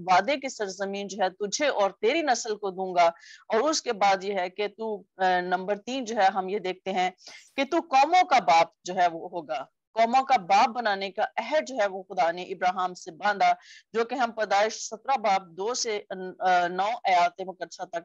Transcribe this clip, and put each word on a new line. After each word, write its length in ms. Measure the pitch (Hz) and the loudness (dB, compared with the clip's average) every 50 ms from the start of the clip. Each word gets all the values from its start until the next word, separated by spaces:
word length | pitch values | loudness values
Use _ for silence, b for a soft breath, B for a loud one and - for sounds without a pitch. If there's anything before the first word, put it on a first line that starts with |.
वादे 360 | 175 175 185 180 202 220 294 | 0 4 4 4 4 2 -2
की 120 | 277 269 262 | -2 -4 -8
सरजमीन 600 | - - 214 190 190 190 196 196 196 202 202 196 | -6 -6 -8 -8 -6 -6 -6 -6 -6 -6 -8 -8
जो 140 | 185 214 185 | -4 -2 -2
है 80 | 185 | -2
तुझे 380 | 185 _ 208 202 - - 294 277 | -2 _ -6 -6 -2 0 0 0
और 220 | - - 202 196 185 _ - | 2 2 0 0 0 _ 0
तेरी 200 | 220 285 339 311 | 0 0 2 2
नस्ल 320 | 285 240 226 - - 214 | 0 0 -2 -2 -6 -6
को 160 | 208 - 196 | -6 -6 -8
दूंगा।" 420 | 185 185 190 185 180 175 170 170 B B B B B B B B 208 | -6 -6 -6 -2 2 4 4 4 B B B B B B B B 0
और 80 | 220 262 | 0 2
उसके 300 | 302 320 - - 247 233 | 2 0 -2 -4 -4 -2
बाद 320 | 190 202 202 196 190 185 | 0 2 2 2 2 -2
ये 100 | 202 202 | -4 -4
है 140 | 196 180 185 | -4 -4 -4
कि 180 | 185 - 208 202 | -4 -6 -6 -6
तू, 280 | 202 - 220 226 214 190 - _ _ - | -6 -8 -8 -8 -8 -8 -10 _ _ -2
अ, 60 | 190 | 0
नंबर 520 | 185 185 180 180 180 185 185 185 185 208 202 | 2 2 2 0 0 -2 -2 -2 -4 -4 -4
तीन 260 | - 240 254 269 247 | -4 -8 -6 -6 -6
जो 120 | 208 226 | -4 0
है 140 | 233 190 190 | 2 2 2
हम 200 | 202 196 185 185 | 2 0 -4 -4
ये 100 | 196 214 | -6 -4
देखते 300 | 170 185 185 185 _ 190 | -4 -6 -8 -6 _ -6
हैं 220 | 190 - 185 180 - B B B B B B B _ | -2 -2 -2 -2 -4 B B B B B B B _
कि 80 | - 277 | -4 -2
"तू 160 | 269 339 339 | 0 0 -2
कौमों 440 | 330 - 269 262 277 302 349 370 359 | -2 2 4 4 4 6 4 4 4
का 160 | 359 - 247 | 4 2 2
बाप 320 | 180 175 165 165 165 - _ _ _ | 4 6 6 6 4 4 _ _ _
जो 80 | 170 180 | -6 0
है 140 | 190 180 175 | 2 2 2
वो 200 | 165 165 - 180 180 | 0 -2 -10 -10 -10
होगा।" 340 | 175 160 160 156 139 143 - _ _ _ _ _ | -10 -8 -6 -8 -8 -8 -10 _ _ _ _ _
कौमों 260 | 220 226 233 240 262 262 | 0 2 4 4 2 2
का 140 | 262 262 | 4 2
बाप 340 | 240 180 170 196 202 247 254 | 0 2 4 4 4 4 4
बनाने 380 | 220 247 233 214 196 196 196 196 | 2 -2 -2 -2 -2 -2 -4 -6
का 140 | 185 - 196 | -4 -4 -4
अहद 400 | - - - 233 233 294 311 269 | -2 -2 -6 -4 0 -2 -2 -2
जो 100 | 220 262 247 | -2 -2 -2
है 60 | 202 202 | -2 0
वो 140 | 190 196 185 | -2 -6 -12
खुदा 300 | - 196 185 170 165 170 | -8 -2 0 0 0 0
ने 100 | 180 180 | -2 -8
इब्राहिम 520 | - 185 170 185 180 180 190 180 180 180 | -10 -8 -2 -2 -2 0 0 -4 -4 -4
से 160 | - - 180 165 | -8 -14 -18 -16
बांधा, 440 | 151 185 208 202 196 - 240 - B B B B B B _ - | -4 -2 -2 0 2 2 2 2 B B B B B B _ -4
जो 100 | 220 233 | -4 -4
कि 100 | 233 247 | -2 -2
हम 160 | 285 240 233 | -2 -2 -2
पैदाइश 440 | 226 220 214 190 202 196 214 220 220 | -2 -6 -2 0 2 2 2 0 -2
सत्रह 420 | - - - 226 208 - 247 269 | -6 -10 -12 -12 -10 -4 -2 -2
बाब 320 | 247 208 214 196 190 185 175 165 | 0 2 0 0 0 -2 -6 -10
दो 200 | 165 190 226 247 | -6 -6 -4 -4
से, 240 | 240 - 240 208 208 | -4 -4 -4 -4 -6
अ, 80 | - _ 196 185 185 185 175 - - 185 185 180 175 175 | -6 _ -10 -10 -10 -12 -10 -2 0 2 4 4 2 0
नौ 200 | 180 180 190 214 240 - - 190 | -2 -2 -2 -2 -2 -2 0 2
आयत 380 | 185 175 175 175 - - 190 | 4 4 4 2 0 -4 -10
मुकद्दसा 380 | 185 180 - 175 170 - - 185 | -12 -10 -12 -14 -14 -12 -14 -14
तक 200 | 185 - 170 170 | -10 -10 -12 -12